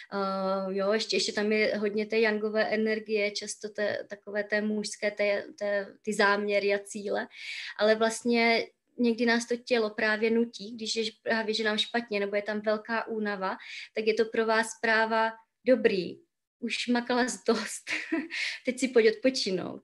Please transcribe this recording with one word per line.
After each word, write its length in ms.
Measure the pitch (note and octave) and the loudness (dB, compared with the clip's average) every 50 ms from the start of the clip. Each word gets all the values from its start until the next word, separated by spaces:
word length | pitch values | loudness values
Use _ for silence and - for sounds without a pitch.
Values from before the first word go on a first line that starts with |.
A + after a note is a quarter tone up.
| - - - | -12 -8 -4
eh, 600 | G3+ G3 G3 F#3+ F#3+ F#3+ F#3+ G3 G3 F#3+ F#3+ F#3+ | -2 -2 -2 -2 -2 0 0 0 0 -2 -2 -2
jo, 180 | G3 F#3+ G3 G#3+ | 0 2 2 2
ještě, 240 | A3 A3 - F#3+ | 2 0 0 -2
ještě 160 | F#3+ - - A3 | 0 0 -2 -2
tam 200 | G#3+ G#3 G#3 G#3+ | 0 0 2 2
je 240 | G#3+ G#3+ - - | 2 2 2 0
hodně 300 | G#3+ G#3+ G#3 G3 G#3+ G#3+ | 0 -2 -2 0 -2 -2
té 140 | G#3+ A3 A3+ | 0 0 2
yangové 440 | A3+ A3 G#3+ G#3 G#3+ G#3+ G#3 A3 G#3+ - | 2 2 2 0 -2 -2 0 0 0 2
energie, 640 | A3 G#3+ A3 A3 A3 A3 G#3+ G#3+ A3 G#3 G3+ G#3 | 0 0 0 0 0 -2 -2 -2 -2 0 0 0
často 380 | G#3 - G#3 G#3 - - - G#3 | -2 -4 -8 -8 -10 -10 -12 -10
té, 380 | G#3 - G#3 G3+ - - - - | -6 -4 -2 -2 -2 -4 -6 -10
takové 360 | G#3 G3+ _ G3+ G3+ G#3 G3+ | -14 -14 _ -6 -4 -4 -2
té 160 | G3+ G#3+ G#3 | 0 0 0
mužské, 500 | G#3 G#3+ G#3+ G#3+ G3+ G#3 - - - G#3 | 0 0 0 -2 -2 -4 -6 -4 -2 -2
té, 340 | G#3 G#3 G#3 G#3 G3+ G3+ - - - - | 0 0 2 2 2 0 -2 -6 -10 -6
té, 280 | G#3 G3+ G3+ G3+ G3 G3 - - _ | -4 -2 -2 -2 -2 -6 -10 -10 _
ty 120 | G#3+ G#3 | -4 2
záměry 600 | G#3 G#3 G3+ G3+ G#3 G#3 G#3 G3+ G3+ G3 G3+ G3+ | 4 4 4 4 2 2 0 0 2 2 2 2
a 40 | G3+ | 0
cíle, 500 | G3+ - - G#3+ G3 G3+ G3 G3+ A#3 - - - - - - - - - - - | -2 -6 -10 -8 -6 -4 -4 -4 -4 -6 -10 -14 -14 -12 -12 -10 -10 -10 -4 2
ale 160 | G#3 G#3+ A3 | 4 4 4
vlastně 720 | G#3+ A3+ A3 A3 - - A#3+ A#3+ A#3 A#3 A#3 A3+ A3+ - - _ _ _ _ _ - | 4 2 0 0 0 0 2 4 4 6 4 4 2 0 -2 _ _ _ _ _ 2
někdy 280 | B3 A#3 A3+ G#3+ B3 | 2 2 4 4 2
nás 200 | A#3 A3+ A#3+ A#3 | 2 2 2 0
to 100 | - A#3+ | -2 -4
tělo 340 | A#3+ - - B3 A#3 G#3+ G#3+ | -6 -2 0 0 0 2 0
právě 400 | G#3+ - A3 G#3+ G#3+ G#3 A3 A3+ | -2 -2 0 0 2 2 2 2
nutí, 460 | A3+ A#3 A#3 A#3 - - G3 A3 B3 | 2 2 2 0 -4 -10 -14 -14 -12
když 200 | A3 A3 G#3+ - | -10 -6 -4 -2
je 80 | A3+ A3 A3 - _ _ | -2 -2 -4 -6 _ _
právě, 320 | - A3+ A3+ A3 G#3 G#3+ | -2 -2 0 0 -2 -2
že 100 | G#3+ A3 | 0 0
nám 140 | G#3+ G#3+ G#3 | 0 0 0
špatně 420 | G3 - - A#3 A#3 - G#3 G3+ | -2 -2 -2 -4 -2 -2 -2 -2
nebo 160 | G3+ G3+ G#3 | -2 0 -2
je 60 | G3+ G3+ | -2 -2
tam 180 | G#3+ G#3+ G#3+ | -2 -4 -2
velká 460 | G#3 A3 G#3+ A3 G#3+ - A#3 A3+ - | 0 0 -2 -2 -2 -4 -4 -4 -4
únava, 500 | - A3+ A3 G#3+ G#3 G#3 F#3+ F#3+ F#3+ A3+ - - - - - - - _ | -4 -4 -4 -2 -2 -2 -2 -4 -4 -4 -6 -10 -14 -14 -14 -16 -8 _
tak 120 | A3 A3 | -2 0
je 80 | A3 G#3+ | 2 2
to 100 | A3 A3+ | 2 0
pro 220 | A3 - A3+ A3+ | 2 0 0 2
vás 240 | A3 A3+ A3 A3+ A3+ | 4 4 2 2 0
zpráva: 640 | - - - A3+ A3 A3 A3+ A3 A3+ A3 A3 A3+ A3 - _ _ _ _ _ | -4 -2 0 2 2 4 2 2 2 2 2 0 -2 -6 _ _ _ _ _
„Dobrý, 520 | B3 C4 A3+ G#3+ A3 G3+ F#3 E3+ - - - _ _ _ _ _ _ _ _ | 4 4 4 4 2 2 0 -2 -4 -8 -14 _ _ _ _ _ _ _ _
už 260 | A#3 A3+ G#3 - - | -8 -6 -4 -4 -2
makala 420 | A#3+ B3 A#3+ A#3+ - B3 B3 B3 B3 | 0 0 0 0 0 0 0 0 0
jsi 100 | - - - | -2 -2 -2
dost, 440 | - A#3 G#3+ G#3+ - - - - - - - - - D#4+ D#4+ - | 0 0 0 -2 -6 -8 -10 -8 -8 -6 -6 -4 -4 -4 -4 -4
<laughs> 420 | - - - - - - - - | -6 -6 -6 -6 -6 -6 -6 -6
teď 140 | C4 B3 - | -6 -4 -2
si 100 | C4 B3+ | -4 2
pojď 280 | - A#3+ A3 A3 A3 | 4 6 6 6 4
odpočinout,“ 680 | - - C4 C4 - - G3+ F#3+ F3 - - - - | 4 2 0 2 2 0 -2 -2 -4 -4 -6 -10 -12